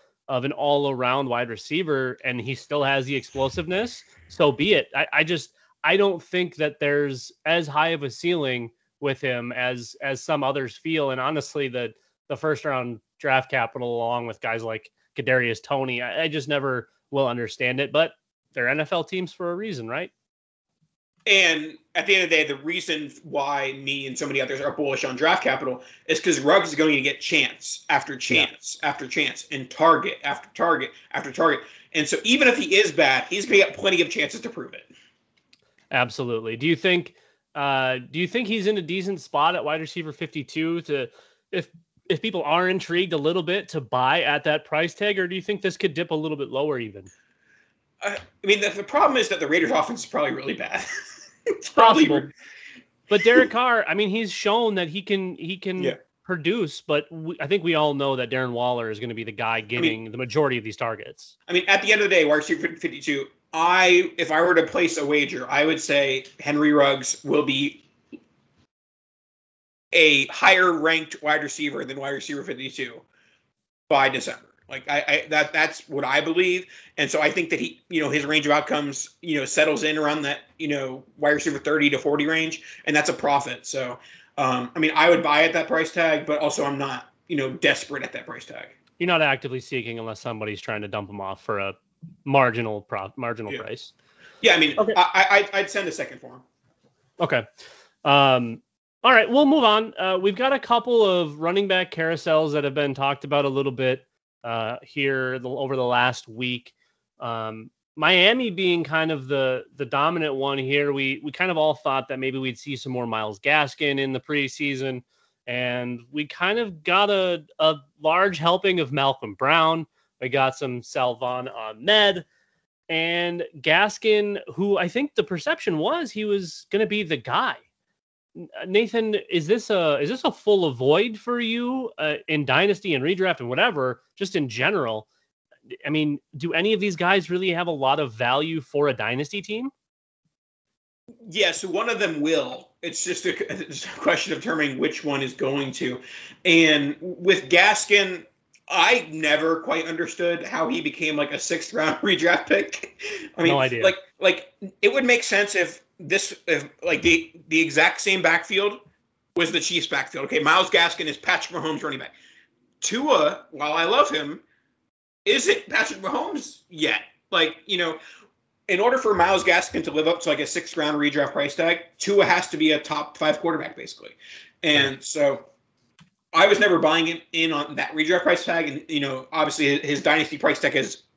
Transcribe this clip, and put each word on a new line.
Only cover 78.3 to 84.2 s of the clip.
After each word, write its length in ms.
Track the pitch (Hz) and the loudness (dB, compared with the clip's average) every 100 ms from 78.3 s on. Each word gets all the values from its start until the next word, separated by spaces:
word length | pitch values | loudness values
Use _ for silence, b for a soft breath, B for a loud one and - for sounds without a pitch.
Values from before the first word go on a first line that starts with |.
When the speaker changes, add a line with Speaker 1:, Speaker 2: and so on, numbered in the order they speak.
| 156 147 | 0 2
Speaker 2:
of 60 | |
outcomes, 600 | 147 147 147 143 131 - _ | 0 0 -4 -4 -8 -12 _
you 180 | 175 147 | -6 -4
know, 60 | 131 | -2
settles 380 | - 156 139 | 2 2 2
in 140 | 151 156 | -2 0
around 260 | 147 156 | -2 -2
that, 160 | 143 147 - - | -4 -6 -12 -10
you 80 | 156 | -4
know, 380 | 143 135 131 - - | -4 -4 -10 -16 -2
wide 160 | 147 | 0
receiver 260 | 147 160 139 | 2 0 -4
thirty 320 | 147 151 143 | -2 2 2
to 60 | 139 | 2
forty 280 | 143 147 147 | 0 0 0
range, 380 | 160 160 - B B | -2 -2 -6 B B
and 100 | - | 0
that's 140 | 151 151 | 2 2
a 60 | |
profit. 520 | 139 151 139 127 120 - | 0 2 2 0 -8 -8
So, 320 | 135 123 107 B B | -8 -6 -10 B B